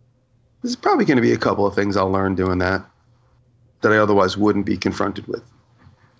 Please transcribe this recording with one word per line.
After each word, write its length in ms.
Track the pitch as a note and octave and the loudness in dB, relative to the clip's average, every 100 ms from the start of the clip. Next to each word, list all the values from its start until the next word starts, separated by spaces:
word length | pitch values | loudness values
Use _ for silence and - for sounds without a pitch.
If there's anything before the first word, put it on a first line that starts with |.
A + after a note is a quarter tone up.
| _ _ _ _ _ _ | _ _ _ _ _ _
"There's 140 | A#3+ B3 | -10 -4
probably 280 | F#4 F#4+ | 0 0
gonna 160 | F#3+ C3 | 2 2
be 120 | A#2 | 2
a 60 | A2+ | 0
couple 260 | B2 F#2+ | 0 0
of 100 | G2+ F#2+ | -2 0
things 200 | G2+ G2+ | -2 0
I'll 140 | F#2+ | 0
learn 240 | G2 F#2+ | 0 0
doing 240 | F#2 F#2 F2+ | 0 0 0
that, 260 | F2+ G2 - _ _ _ _ _ _ _ _ _ | 0 -2 -6 _ _ _ _ _ _ _ _ _
that 100 | A2+ | 2
I 60 | G#2+ | 2
otherwise 380 | G#2 G2+ F#2+ G2 | 4 4 2 2
wouldn't 300 | G#2 G2+ G2+ | 0 0 -2
be 100 | F#2 | -2
confronted 520 | G2 F#2+ G2 G2 - | -4 -2 -6 -6 -10
with." 140 | G2 - _ _ _ - _ _ _ | -12 -14 _ _ _ -20 _ _ _